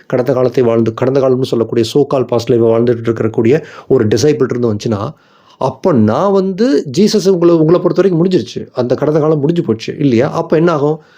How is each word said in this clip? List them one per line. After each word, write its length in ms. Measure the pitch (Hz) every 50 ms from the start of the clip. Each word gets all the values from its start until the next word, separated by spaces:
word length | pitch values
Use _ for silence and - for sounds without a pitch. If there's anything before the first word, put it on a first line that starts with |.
| -
கடந்த 260 | - 135 123 123 143 127
காலத்தை 300 | 127 127 120 - 139 123
வாழ்ந்து, 300 | 113 113 117 113 113 113
கடந்த 260 | - 123 131 135 139
காலம்னு 220 | 131 135 127 127
சொல்லக்கூடிய 480 | 131 123 120 113 110 - - 120 113 -
so 160 | - 147 139 - 143
called 120 | 131 120
past 200 | - 123 117 113
life-ஐ 120 | - 123
வாழ்ந்துட்டு 720 | 117 113 113 113 117 120 123 120 110 113 117 113 - - 120
இருக்கக்கூடிய 320 | 117 127 113 113 143 156 151 - - - -
ஒரு 200 | - 135 127 110
டிசைபிள் 400 | 104 120 107 135 151 143 123 135 117
இருந்து 240 | 120 123 120 117 104
வந்துச்சுன்னா, 400 | 101 - 117 107 98 104 139 - _ _ _ _ _ _ _ -
அப்ப 340 | - - 139 - - - 190
நான் 400 | 156 117 107 107 110 143 185 202
வந்து 540 | 196 196 190 190 190 175 226 262 285 - - 151 123
ஜீசஸ் 320 | 175 214 208 - 208 165 196
உங்களை, 260 | 190 170 170 175 170
உங்களை 260 | 160 156 156 180 175
பொறுத்த 200 | 175 170 160 180
வரைக்கும் 240 | 180 196 175 160 170
முடிஞ்சிருச்சு. 420 | 190 185 147 107 - - - 107 - -
அந்த 220 | - 120 123 131
கடந்த 240 | 110 143 151 151 160
காலம் 200 | 147 156 160 147
முடிஞ்சு 240 | 135 156 170 170 151
போச்சு 340 | - 110 113 - - -
இல்லையா? 340 | - 147 139 117 110 135 160
அப்ப 260 | 160 165 160 - 170
என்ன 140 | 156 170 175
ஆகும்? 280 | 165 143 139 147 156 156 - _ _